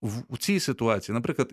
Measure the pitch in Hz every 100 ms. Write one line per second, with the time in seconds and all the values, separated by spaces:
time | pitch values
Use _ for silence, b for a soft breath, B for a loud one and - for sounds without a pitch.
0 | 107 110 - 123 - 196 - 123 113 104
1 | - 110 120 139 127